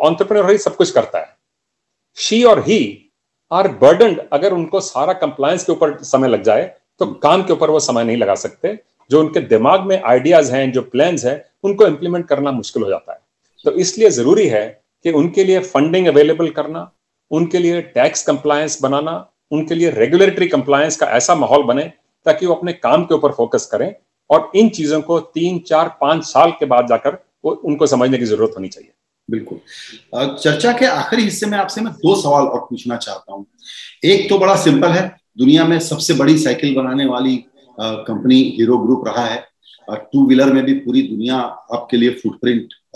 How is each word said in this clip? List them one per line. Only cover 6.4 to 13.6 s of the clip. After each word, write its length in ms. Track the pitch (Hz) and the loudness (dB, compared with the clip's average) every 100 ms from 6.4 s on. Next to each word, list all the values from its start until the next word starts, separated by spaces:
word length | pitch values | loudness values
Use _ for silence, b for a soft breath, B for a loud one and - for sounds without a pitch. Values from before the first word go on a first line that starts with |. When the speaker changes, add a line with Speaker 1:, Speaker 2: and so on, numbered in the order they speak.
Speaker 1:
जाए, 320 | 101 110 185 - _ - | 2 0 -2 -10 _ -8
तो 80 | 101 | -8
काम 360 | - 143 185 | -2 0 2
के 100 | 190 | 0
ऊपर 180 | 160 156 | 0 0
वो 100 | 156 | 0
समय 240 | 139 120 | 0 -2
नहीं 120 | 117 117 | -2 0
लगा 180 | 101 | 0
सकते। 440 | 95 107 - 175 214 _ _ - | -2 -4 -6 -6 -6 _ _ 0
जो 100 | 143 | 2
उनके 200 | 156 156 | 2 -2
दिमाग 400 | 110 113 127 190 | 0 2 4 2
में 220 | 190 190 | 0 -2
ideas 480 | 120 127 143 170 135 | 2 2 4 4 4
हैं, 220 | 131 131 | 0 -2
जो 100 | 123 | -4
plans 420 | 120 123 165 160 | -2 0 0 0
हैं, 200 | 123 147 - _ | -4 -6 -10 _
उनको 240 | 196 202 202 | -2 2 2
implement 420 | 143 175 175 170 | 2 -4 -6 -2
करना 240 | 139 143 | -2 -2
मुश्किल 300 | 127 104 123 | -4 -6 -6
हो 80 | 101 | -4
जाता 220 | 87 - | -6 -8
है। 60 | 82 _ _ _ _ | -18 _ _ _ _